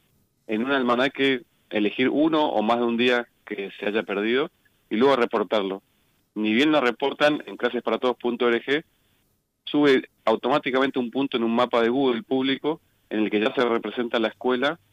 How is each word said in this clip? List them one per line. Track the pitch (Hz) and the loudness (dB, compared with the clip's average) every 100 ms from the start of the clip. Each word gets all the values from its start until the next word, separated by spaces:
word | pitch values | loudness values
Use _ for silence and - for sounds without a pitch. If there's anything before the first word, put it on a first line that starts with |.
| _ _ _ _ - | _ _ _ _ -6
en | 110 | -4
un | 131 | -2
almanaque | 139 123 120 135 135 135 127 - _ - | -2 0 0 0 0 0 0 -6 _ -8
elegir | 104 104 - 127 | -2 -2 0 0
uno | 139 160 160 151 | 2 2 2 0
o | 107 | 0
más | 107 120 | 0 0
de | |
un | 120 117 | 0 0
día | 123 120 120 _ | 2 0 -2 _
que | - 101 95 - | -12 -10 -10 -8
se | 101 | -4
haya | 107 | -4
perdido | 101 98 110 127 165 - _ _ _ | -2 -2 0 -2 -2 -8 _ _ _
y | 110 | 2
luego | 139 131 | 4 4
reportarlo. | 117 110 101 110 95 95 - _ _ _ _ 107 | 2 0 0 0 -2 -6 -10 _ _ _ _ -4
Ni | 107 | -2
bien | 113 151 | 2 2
lo | 151 | 2
reportan, | 120 110 139 - 147 147 - | 2 0 -4 2 2 0 -6
en | 98 | -6
clasesparatodos | 120 120 113 110 127 120 | -4 -2 -2 0 0 -2
punto | 123 117 120 | -4 0 2
org | 117 131 147 - _ _ _ _ _ _ _ | 0 0 -4 -4 _ _ _ _ _ _ _
sube | - 151 147 120 - _ | -4 2 4 4 0 _
automáticamente | 110 110 123 147 135 131 135 131 | 0 0 0 -2 0 0 0 -2
un | 120 | -4
punto | 120 139 123 | -4 -2 -2
en | |
un | 113 | 0
mapa | 113 123 120 | 2 2 2
de | 113 | 2
Google | 131 131 113 | 2 0 0
público | - 131 135 135 147 165 _ _ _ | -2 -2 -2 -2 -4 -6 _ _ _
en | 107 | -2
el | 104 | 0
que | 104 | 0
ya | 110 | 0
se | 131 | 0
representa | 120 117 104 113 117 120 | 0 0 -2 -6 -4 -2
la | 110 | -2
escuela | - 127 123 139 165 _ | -2 -2 0 -2 -4 _